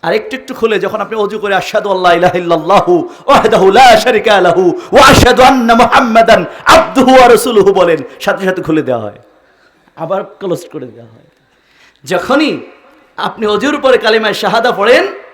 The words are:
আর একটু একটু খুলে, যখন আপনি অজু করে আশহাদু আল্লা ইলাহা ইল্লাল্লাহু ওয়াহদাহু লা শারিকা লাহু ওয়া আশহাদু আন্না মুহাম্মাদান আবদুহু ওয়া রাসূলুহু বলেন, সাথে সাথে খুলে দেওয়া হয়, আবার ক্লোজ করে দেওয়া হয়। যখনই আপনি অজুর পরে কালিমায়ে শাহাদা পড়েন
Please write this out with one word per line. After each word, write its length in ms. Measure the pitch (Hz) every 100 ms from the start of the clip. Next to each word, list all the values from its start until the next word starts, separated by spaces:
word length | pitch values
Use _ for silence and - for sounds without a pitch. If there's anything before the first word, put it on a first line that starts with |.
আর 100 | 170
একটু 240 | 214 - 262
একটু 180 | -
খুলে, 260 | 254 226 208
যখন 200 | 185 214
আপনি 160 | 202 220
অজু 220 | 202 214
করে 160 | 202
আশহাদু 360 | 190 - 214 196
আল্লা 220 | 190 180
ইলাহা 260 | 170 175 180
ইল্লাল্লাহু 680 | 170 170 156 196 - 175 - - -
ওয়াহদাহু 440 | 269 220 196 190
লা 260 | 202 262 226
শারিকা 440 | 240 220 226 202
লাহু 320 | 180 165 180 - -
ওয়া 120 | 254
আশহাদু 380 | 220 - 233 240
আন্না 320 | 254 262 233
মুহাম্মাদান 720 | 233 240 269 254 226 226 202 170 - -
আবদুহু 500 | 320 320 - 254 262
ওয়া 120 | 247
রাসূলুহু 440 | 233 262 226 190
বলেন, 240 | 190 175 156 135 -
সাথে 240 | - 190
সাথে 180 | 190 180
খুলে 200 | 147 160
দেওয়া 200 | 127 120
হয়, 160 | 107 - _ _ _ _ _ _ _ -
আবার 280 | 156 190
ক্লোজ 440 | 196 - 196 170 -
করে 140 | 156 127
দেওয়া 240 | 110 117
হয়। 140 | 113 _ _ _ _ _ _ _ _
যখনই 560 | - - - 269 302 156 - - _ _ _ -
আপনি 300 | 156 - 214
অজুর 340 | 208 254 294
পরে 180 | 269 247
কালিমায়ে 360 | 220 220 220
শাহাদা 380 | 196 208 220 190
পড়েন 340 | 175 208 277 392 - -